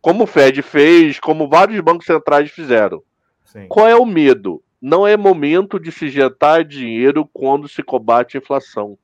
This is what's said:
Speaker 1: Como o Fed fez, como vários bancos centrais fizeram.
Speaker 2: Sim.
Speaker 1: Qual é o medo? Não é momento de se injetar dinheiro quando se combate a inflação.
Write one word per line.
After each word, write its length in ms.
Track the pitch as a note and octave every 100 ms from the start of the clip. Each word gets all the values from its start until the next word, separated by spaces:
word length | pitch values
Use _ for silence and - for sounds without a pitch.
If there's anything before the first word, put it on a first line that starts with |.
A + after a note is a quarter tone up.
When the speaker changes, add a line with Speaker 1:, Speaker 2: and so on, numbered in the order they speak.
Speaker 1:
Como 220 | - F#3+
o 40 | A3+
Fed 360 | - C3+ C3+
fez, 560 | C#3 D3+ D3 E3+ D#3+ C3+
como 300 | E3 D#3 D3
vários 320 | D#3 G3+ G#3+
bancos 260 | E3 E3+ -
centrais 460 | E3 D#3 D3 D3
fizeram. 500 | - D3+ A#2 G#2 E2+ _ _ _ _
Speaker 2:
Sim. 220 | _ G#2+ F#2+
Speaker 1:
Qual 220 | - A3
é 80 | A#3
o 100 | B3
medo? 560 | F3 D3 A#2+ G2 E2+ _ _
Não 240 | C3 E3
é 120 | G3+ G#3+
momento 640 | G3+ F3+ C#3+ E3+ G3 G3
de 100 | D#3+
se 160 | - D#3
injetar 560 | C3+ C3+ B2+ D3 D#3+
dinheiro 680 | D#3 C#3+ B2 A2+ C3 D#3 D3+
quando 360 | - C3+ C#3+ D3
se 140 | -
combate 540 | D3+ B2+ A2 A#2 B2+ C#3
a 40 |
inflação. 560 | - C3+ C3+ - G#2 G2+